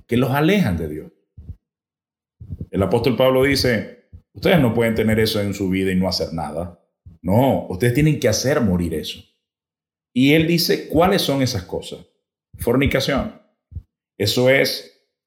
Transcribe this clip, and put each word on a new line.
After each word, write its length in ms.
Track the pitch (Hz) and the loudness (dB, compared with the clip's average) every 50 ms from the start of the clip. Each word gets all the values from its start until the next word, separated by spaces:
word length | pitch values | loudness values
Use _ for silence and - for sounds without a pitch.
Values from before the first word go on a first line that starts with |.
| - | -8
que 100 | - 117 | -2 0
los 140 | 120 131 123 | 0 0 0
alejan 460 | 131 143 151 170 202 208 165 110 87 | 0 0 2 2 2 2 2 0 -2
de 120 | 82 82 76 | -4 -4 -6
Dios. 240 | 76 76 - - - _ _ _ _ - - - - - _ _ _ _ _ _ _ _ _ _ _ _ _ _ _ _ - - - - - - | -8 -10 -12 -16 -20 _ _ _ _ -20 -18 -18 -18 -20 _ _ _ _ _ _ _ _ _ _ _ _ _ _ _ _ -16 -14 -14 -14 -12 -6
El 100 | - 92 | -4 -4
apóstol 360 | 95 90 127 117 - 139 113 | -2 0 0 0 0 0 0
Pablo 260 | 113 131 131 131 131 131 | 2 2 2 2 2 2
dice, 640 | 139 139 131 - 127 117 101 - - - - _ _ - - _ _ _ | 2 2 0 0 0 0 -2 -4 -6 -12 -20 _ _ -20 -20 _ _ _
"Ustedes 280 | - 147 180 196 160 | -4 0 2 2 4
no 120 | 135 113 107 | 2 2 2
pueden 220 | 120 117 113 107 | 0 0 0 0
tener 240 | 107 110 110 107 110 | 0 0 0 2 2
eso 220 | 110 110 - 107 | 0 0 0 -2
en 120 | 101 101 95 | -4 -4 -4
su 160 | - 101 92 | -4 -2 -2
vida 220 | 92 95 95 95 | 0 0 0 0
y 60 | 92 | 0
no 100 | 92 95 92 | 0 0 0
hacer 240 | 90 - 80 76 82 | -2 -4 -6 -6 -6
nada. 480 | 82 78 73 73 80 87 90 - - _ _ _ _ _ - - - - | -8 -8 -8 -8 -8 -8 -10 -12 -18 _ _ _ _ _ -20 -20 -10 -4
No, 440 | 87 98 117 135 135 104 87 - | 0 2 2 4 2 2 0 -2
ustedes 260 | - 95 90 123 120 120 | -6 -4 0 0 0 2
tienen 280 | 147 151 156 147 - | 2 2 2 2 2
que 80 | - 113 | 0 0
hacer 320 | 98 - - 127 151 - | 0 0 0 0 0 2
morir 340 | 123 95 90 87 87 85 82 | 2 2 2 0 0 -2 -4
eso". 240 | 76 - - - - - _ _ _ _ _ _ _ _ _ _ _ _ _ _ _ _ _ - | -6 -8 -8 -12 -14 -18 _ _ _ _ _ _ _ _ _ _ _ _ _ _ _ _ _ -2
Y 200 | 123 131 139 147 | 2 4 4 4
él 120 | 165 160 | 4 4
dice, 400 | 160 170 160 - - - - - | 2 2 0 2 0 0 -2 -2
"¿Cuáles 360 | - 131 151 170 190 196 165 - | -2 0 2 2 4 2 2 0
son 200 | - 139 139 131 | 0 0 0 0
esas 220 | 120 - 95 87 | -2 -2 -4 -6
cosas?". 420 | - - 76 - - - - - _ _ _ _ _ _ _ _ _ - - | -8 -8 -10 -10 -10 -14 -16 -18 _ _ _ _ _ _ _ _ _ -16 -6
Fornicación. 840 | - - 117 131 139 127 - 131 - - 143 123 107 110 - - _ _ _ _ _ _ - - - _ _ _ _ _ _ | -2 0 2 2 2 2 2 0 0 0 -2 -2 -4 -6 -10 -16 _ _ _ _ _ _ -16 -16 -16 _ _ _ _ _ _
Eso 320 | - - - - 123 127 127 | -4 -4 -2 0 2 4 4
es 600 | 135 135 185 - - - - - _ _ _ _ _ _ _ | 4 4 2 0 -4 -8 -12 -18 _ _ _ _ _ _ _